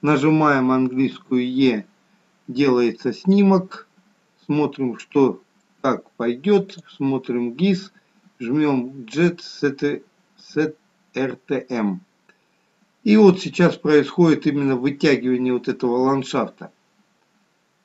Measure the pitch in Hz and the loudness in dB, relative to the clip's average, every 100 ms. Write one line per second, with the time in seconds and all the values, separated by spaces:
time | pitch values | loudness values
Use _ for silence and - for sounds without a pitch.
0 | 147 143 151 156 151 139 127 131 127 131 | 0 2 2 2 2 2 2 2 0 0
1 | 135 - - 127 123 127 131 110 - _ | -2 -4 -4 -2 -2 2 2 0 -6 _
2 | _ _ _ _ - 127 143 123 120 110 | _ _ _ _ -8 -2 2 2 0 -2
3 | 127 107 185 196 196 190 185 - - _ | -6 -4 2 4 4 2 0 -14 -20 _
4 | _ _ _ _ - 147 147 143 131 107 | _ _ _ _ -4 -2 -2 -4 -8 -8
5 | - 143 131 90 _ _ _ _ 131 107 | -4 0 0 0 _ _ _ _ -4 -4
6 | - - 120 123 175 202 196 170 - - | -8 -8 -6 -4 0 0 0 -12 -18 -6
7 | 135 131 - 120 120 127 196 185 - _ | -4 -4 -4 -4 -4 -2 0 -2 -6 _
8 | _ _ _ - 117 147 151 131 123 135 | _ _ _ -12 -4 -2 0 -2 -4 -12
9 | 110 139 170 170 - - 139 135 143 135 | -10 -2 -2 -2 -14 -4 -4 -2 -6 -6
10 | _ _ _ _ - 151 151 - _ _ | _ _ _ _ -10 -6 -6 -8 _ _
11 | _ 123 131 123 - 135 - 123 104 90 | _ -8 -8 -8 -8 -8 -6 -4 -4 -6
12 | - _ _ _ _ _ _ _ _ _ | -12 _ _ _ _ _ _ _ _ _
13 | - 214 202 185 147 - 170 - 175 151 | 2 6 6 6 0 0 0 0 2 2
14 | 139 - 170 147 156 143 139 127 135 139 | 2 2 2 2 0 -2 -2 -2 -4 0
15 | 160 127 127 127 127 123 131 - 123 123 | 0 0 0 -2 -2 -2 -4 -4 -2 0
16 | 131 139 131 135 104 - 85 _ _ _ | 0 -2 -4 -6 -6 -10 -20 _ _ _
17 | _ _ _ _ _ _ _ _ | _ _ _ _ _ _ _ _